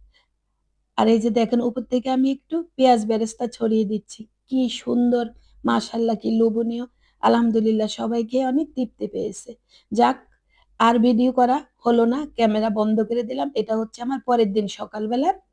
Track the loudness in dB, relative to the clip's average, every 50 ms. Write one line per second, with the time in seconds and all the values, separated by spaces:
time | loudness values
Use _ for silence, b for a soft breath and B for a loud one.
0 | -20 _ _ _ _ _ _ _ _ _ _ _ _ _ _ _ _ _ -4 -2
1 | 2 2 2 2 2 0 0 0 0 0 0 0 -2 -2 -4 -6 -8 -4 -4 -4
2 | -2 0 0 0 0 0 0 -4 _ -8 -6 -6 -6 -6 _ 2 4 4 4 4
3 | 2 0 -2 -2 -2 -4 -6 -6 -8 -8 -6 -4 -2 0 2 0 0 0 -2 -6
4 | -8 _ -20 -20 -20 -20 _ _ _ -4 -2 -2 -2 -2 -4 -6 -6 -2 0 2
5 | 2 2 2 0 -2 -4 -8 -18 _ _ _ -8 -2 0 0 0 -2 -4 -4 -2
6 | 0 0 -2 -2 -2 -2 2 2 2 2 2 0 -4 -4 -4 -6 -8 -10 _ _
7 | _ _ _ -2 2 2 4 4 2 2 2 2 2 2 2 0 0 -2 -4 -6
8 | -6 -4 -4 -4 -4 -2 -2 -2 -2 0 0 -2 -2 -4 -4 -6 -6 -6 _ -10
9 | -10 -8 -6 -6 -6 -6 -8 -12 -16 -18 -20 _ _ b b b b b 0 2
10 | 4 2 2 0 -6 _ _ _ _ _ _ _ _ _ _ 2 2 4 4 4
11 | 4 4 4 4 2 2 2 2 2 2 2 -2 -4 _ _ _ -2 0 2 4
12 | 4 2 0 -2 -4 -8 -4 0 0 2 2 2 0 -2 0 0 0 0 2 0
13 | 0 0 -2 -4 -4 -4 -4 -6 -6 -4 -2 -4 -2 -2 -2 -4 -4 -6 _ -10
14 | -8 -6 -6 -6 -2 0 2 2 2 2 2 -2 -2 -4 -6 -10 -12 -12 -8 -8
15 | -6 -4 -2 0 0 0 0 -2 _ _